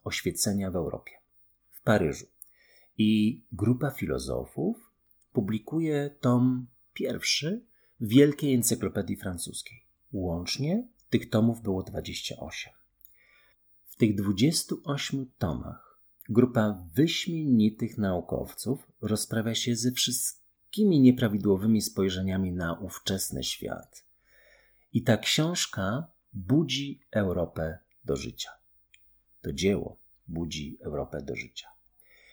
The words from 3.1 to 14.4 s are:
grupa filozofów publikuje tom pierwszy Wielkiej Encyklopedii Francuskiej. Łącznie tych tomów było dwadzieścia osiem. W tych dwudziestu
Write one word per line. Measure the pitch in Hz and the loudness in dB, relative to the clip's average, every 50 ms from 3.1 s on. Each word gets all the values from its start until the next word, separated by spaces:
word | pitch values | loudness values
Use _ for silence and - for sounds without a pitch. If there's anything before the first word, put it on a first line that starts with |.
| 110 107 107 110 120 - - - | 4 4 4 2 0 -2 -10 -12
grupa | - 87 101 117 123 127 151 139 | -6 -2 2 2 2 2 0 -6
filozofów | 127 - - 82 67 64 65 67 64 62 - - - - 147 196 233 - _ _ _ _ _ _ _ _ _ _ - | -4 -4 -4 -4 -2 -4 -4 -4 -4 -6 -6 -8 -6 -4 -2 -2 -2 -4 _ _ _ _ _ _ _ _ _ _ -2
publikuje | 131 101 98 110 107 - - 147 160 165 156 151 143 143 143 | -2 -2 0 -2 -4 -4 -4 -4 -2 -2 0 0 -2 -2 -4
tom | 143 _ - 127 123 123 127 127 127 127 127 - _ _ _ _ - | -6 _ 0 2 4 4 4 2 2 0 -6 -10 _ _ _ _ -10
pierwszy | - - - 120 - - - - - 139 156 202 233 - _ _ _ _ _ _ - | -6 -6 -4 -4 -4 -2 -2 -2 -2 -2 -4 -4 -6 -8 _ _ _ _ _ _ -6
Wielkiej | 120 104 110 135 143 147 143 - 156 143 131 | -2 4 6 8 8 8 6 0 0 2 2
Encyklopedii | 123 113 - 120 - - 92 - 104 98 101 101 - | 2 2 2 0 0 -2 -4 -4 -4 -4 -4 -6 -8
Francuskiej. | - 98 90 87 - - - - - - - - _ _ _ _ _ _ | -6 -8 -8 -8 -10 -10 -12 -12 -14 -14 -18 -20 _ _ _ _ _ _
Łącznie | - 101 90 87 82 85 90 - - - 135 151 185 226 254 - _ _ _ - | -8 -6 -4 -4 -4 -4 -4 -6 -4 -4 -2 0 0 -2 -2 -6 _ _ _ -2
tych | - 117 - - | -2 -2 -2 2
tomów | - 110 110 117 117 113 | 2 4 4 4 2 0
było | - 104 95 92 92 | -2 -4 -4 -4 -4
dwadzieścia | - - 80 80 - 85 - - - - - | -6 -8 -8 -8 -8 -10 -10 -8 -10 -10 -10
osiem. | - 73 - - - - _ _ _ _ _ _ _ - _ _ _ _ _ _ _ _ _ _ _ _ _ _ _ | -12 -12 -12 -12 -14 -14 _ _ _ _ _ _ _ -20 _ _ _ _ _ _ _ _ _ _ _ _ _ _ _
W | - - | -8 0
tych | - 123 107 101 | 2 4 4 4
dwudziestu | 98 101 98 104 92 | 2 0 0 2 4